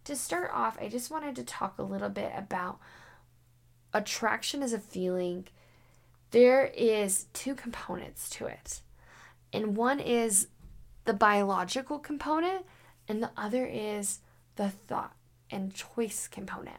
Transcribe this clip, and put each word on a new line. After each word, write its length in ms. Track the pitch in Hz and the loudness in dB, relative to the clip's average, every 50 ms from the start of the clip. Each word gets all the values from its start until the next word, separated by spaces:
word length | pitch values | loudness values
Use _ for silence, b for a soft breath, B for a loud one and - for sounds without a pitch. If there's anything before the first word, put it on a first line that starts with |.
| - | -10
to 100 | - 285 | -8 -6
start 360 | - - - - - - - - | -6 -4 -2 -2 -2 -2 -2 0
off, 240 | 240 226 226 233 - | 0 0 0 -2 -4
I 80 | - 202 | -8 -6
just 220 | 226 247 240 - | -6 -6 -6 -4
wanted 240 | 311 311 302 285 247 | -6 -6 -6 -6 -6
to 80 | 254 240 | -8 -10
talk 340 | - - - - 196 - | -10 -6 -4 -4 -4 -4
a 60 | - 196 | -6 -6
little 260 | 190 196 196 202 202 | -4 -4 -4 -4 -4
bit 220 | 196 202 - - - | -4 -4 -6 -4 -6
about 440 | - 196 - 190 180 180 180 - B B B B B B B B B B B _ - _ _ _ _ _ - _ _ _ - - | -8 -6 -6 -6 -4 -4 -6 -8 B B B B B B B B B B B _ -20 _ _ _ _ _ -20 _ _ _ -2 -2
attraction 680 | 214 208 - - - 226 214 220 226 - - - 285 277 | -2 0 0 -4 0 2 2 2 2 -2 -4 -2 -2 -2
as 100 | 240 226 | -2 -2
a 60 | 202 | -4
feeling. 680 | - - - 185 185 180 180 180 180 175 175 185 180 - b b b b b b b b b b b b b b - - | -6 -8 -4 -2 0 0 0 0 0 -2 -4 -6 -8 -14 b b b b b b b b b b b b b b -10 4
There 340 | - 233 247 247 262 269 - | 8 10 10 12 10 8 6
is 600 | - - - 233 226 220 214 202 190 - - - - - | 4 2 2 4 4 4 4 2 2 0 0 -2 -6 -12
two 220 | - - 262 269 | -8 -6 -6 -6
components 760 | - - 240 - - - - 180 - - - - - - - | -6 -8 -10 -10 -10 -8 -8 -8 -8 -8 -10 -12 -12 -10 -10
to 160 | - - - | -8 -8 -8
it. 340 | - - - - - - - - - B B B B B B B B B B B - | -8 -8 -10 -12 -12 -12 -12 -12 -20 B B B B B B B B B B B -6
And 260 | - 208 220 214 196 | -4 -2 0 0 0
one 220 | 220 240 254 277 285 | 2 2 2 2 0
is 480 | - - 240 233 233 220 196 196 - - - - - - - - - - - - - | 0 2 2 2 2 4 4 2 2 0 -8 -20 -20 -20 -18 -18 -20 -20 -18 -4 -2
the 80 | 226 214 | 0 4
biological 840 | 202 220 208 208 202 202 196 190 185 180 180 - 269 262 - 294 294 | 6 6 6 8 6 4 2 2 0 0 0 -2 -4 -4 -4 -8 -8
component, 680 | 294 - 302 285 - 294 311 320 339 370 381 370 370 B B B B B B B B | -6 -8 -6 -4 0 0 0 2 2 0 -2 -2 -6 B B B B B B B B
and 140 | - 208 220 | -6 -4 -2
the 100 | 233 - - | -2 -4 -4
other 280 | - 208 208 233 254 254 | -6 -4 -2 0 0 -2
is 540 | - - 214 214 214 208 208 202 - - - b b b b b b - | -2 -4 -6 -4 -4 -4 -4 -4 -4 -6 -6 b b b b b b -4
the 140 | - 202 196 | -2 -2 -2
thought 460 | - - - - - - - - - - _ - _ _ _ - | -2 -6 -8 -4 -4 -4 -4 -6 -12 -20 _ -20 _ _ _ -10
and 220 | - 190 190 190 190 | -8 -6 -6 -6 -8
choice 540 | - - - - 240 233 208 - - - | -10 -14 -8 -4 -4 -2 -2 -4 -8 -8
component 500 | - - 202 196 190 190 - - - - | -8 -10 -12 -10 -10 -10 -10 -10 -14 -14